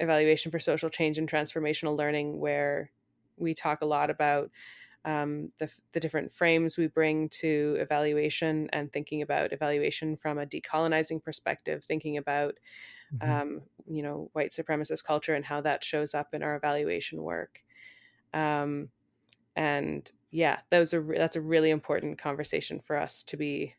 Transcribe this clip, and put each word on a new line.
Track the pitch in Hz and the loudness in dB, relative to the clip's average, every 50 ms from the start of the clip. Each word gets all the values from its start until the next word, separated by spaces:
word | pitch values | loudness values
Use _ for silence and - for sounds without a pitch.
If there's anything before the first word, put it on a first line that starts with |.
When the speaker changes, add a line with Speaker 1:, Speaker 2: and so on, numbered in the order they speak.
Speaker 1:
evaluation | 165 165 156 151 156 156 156 147 - 165 | 2 4 4 6 6 6 6 4 2 -2
for | 160 160 | -4 -2
social | - - 147 156 - 160 | 0 0 0 0 0 -4
change | - - 165 151 151 | 0 0 0 0 2
and | 156 160 156 | 0 -2 0
transformational | 165 151 151 147 - 165 156 151 156 - - 151 151 | 0 0 -2 -2 -2 -2 0 0 0 0 0 0 0
learning, | 147 147 147 151 147 147 147 151 156 | 0 0 0 0 0 -2 -2 -4 -2
where | 147 147 147 143 143 143 143 - 147 - _ _ _ _ _ _ _ _ _ | -2 0 0 0 0 0 0 -2 -4 -8 _ _ _ _ _ _ _ _ _
we | - 170 165 160 | -4 -4 -4 -2
talk | - - 160 151 - | -2 -2 -2 0 0
a | 151 | 0
lot | 151 151 143 147 151 | 0 2 2 2 0
about, | 156 - 151 147 143 143 - - - - - - - - - - - _ - | 2 2 2 4 4 2 0 -2 -8 -16 -20 -20 -20 -20 -20 -20 -20 _ -6
um, | 160 156 147 147 147 147 147 151 - - - | -4 -2 -2 -2 -2 -4 -6 -8 -10 -8 -6
the | 156 | -8
f-, | 151 - - _ _ | -8 -8 -12 _ _
the | - 165 | -4 -4
different | 156 156 - 151 - - | -2 0 -2 -2 -4 -4
frames | - - 180 165 165 165 165 160 - | -2 2 4 6 6 6 4 2 2
we | - 165 156 | 0 0 2
bring | - 160 160 156 156 156 156 156 | 4 4 4 4 2 2 0 -2
to | - - - 160 156 147 147 147 147 - | -2 -2 0 2 2 2 2 2 0 0
evaluation, | - - 151 147 151 151 147 151 151 151 - - 170 160 156 156 156 - | 0 0 0 2 2 2 2 2 2 0 0 0 0 0 2 0 0 -2
and | - 151 147 143 | -2 -4 -4 -4
thinking | - 147 151 - 156 151 | -6 -6 -6 -4 -4 -4
about | 147 - 143 147 147 - | -2 0 0 0 0 0
evaluation | 147 143 160 147 147 143 147 151 156 - 160 156 156 | -2 -2 0 0 0 2 0 0 -2 -2 -2 -4 -4
from | - - 156 147 147 | -2 -4 -4 -4 -4
a | 143 | -4
decolonizing | 143 - 156 - - - 156 165 165 160 160 160 - 160 156 | -6 -8 -8 -6 -2 0 2 2 4 4 2 2 0 -4 -6
perspective, | - 160 151 - - - 156 - - 160 156 147 - | -6 -8 -10 -6 -4 -4 -4 -4 -4 -4 -4 -4 -4
thinking | - 160 156 156 156 147 | -4 -4 -4 -2 -4 -4
about, | 147 143 - 143 143 147 143 - - _ - - - - - - - - - 147 | -4 -2 -2 0 0 0 -2 -4 -8 _ -20 -20 -20 -20 -20 -20 -20 -12 -10 -8
Speaker 2:
Mm-hmm. | 117 156 156 | -2 0 0
Speaker 1:
um, | 151 147 143 147 143 156 143 - _ - - | 2 0 0 -2 -6 -10 -14 -18 _ -20 -12
you | - 156 151 | -8 -6 -6
know, | 147 147 147 151 156 - - | -4 -4 -6 -8 -10 -4 -2
white | 156 151 - | -2 -2 -2
supremacist | - - 160 - 156 151 151 - 156 - | -2 -6 -4 -2 -2 -2 -2 -4 -6 -6
culture | - - 151 151 - - 156 | -2 0 0 0 2 0 -2
and | 147 | -2
how | 147 147 147 147 | -2 -2 -4 -2
that | 147 151 143 - | 0 0 0 0
shows | - - - 151 151 147 - | -2 -2 -2 0 0 0 -2
up | 147 147 - - | -4 -4 -4 -4
in | 151 | -4
our | 151 151 147 | -2 -2 -2
evaluation | 143 - 147 143 147 147 160 87 85 165 - 160 78 | -2 0 0 0 0 0 0 -2 -2 -4 -6 -8 -6
work. | 78 82 85 82 - - - - _ _ _ - - - - - - _ _ _ _ _ - | -6 -4 -4 -4 -6 -8 -12 -20 _ _ _ -20 -20 -20 -20 -20 -20 _ _ _ _ _ -2
Um, | 156 156 151 151 147 147 147 143 143 147 143 - _ _ _ _ _ _ _ - _ _ _ _ | -2 0 0 0 0 0 -2 -2 -4 -6 -10 -14 _ _ _ _ _ _ _ -20 _ _ _ _
and | 160 156 147 143 143 147 151 151 143 - - - _ _ _ | 0 2 2 2 2 0 -2 -4 -6 -8 -12 -20 _ _ _
yeah, | - 160 165 147 - - - _ | 0 2 4 4 4 0 2 _
those | 175 175 170 160 | 6 6 6 4
are | 175 165 | 2 0
re-, | 151 156 160 | 0 0 2
that's | 165 165 160 - | 2 2 2 0
a | 165 | -2
really | 156 156 165 160 156 160 | 0 4 4 6 6 6
important | 156 151 - - 147 - - 151 151 - | 4 2 2 0 0 0 0 -4 -6 -4
conversation | - 147 143 151 147 - - 151 - - - - | -4 -4 -4 -4 -4 -2 -2 -2 -2 -4 -6 -8
for | - - 151 143 | -4 -2 -2 -2
us | 156 - - - | -2 -2 -6 -10
to | - - - 147 | -10 -8 -6 -4
be | 151 147 143 147 151 135 - | -4 -4 -2 -4 -4 -6 -8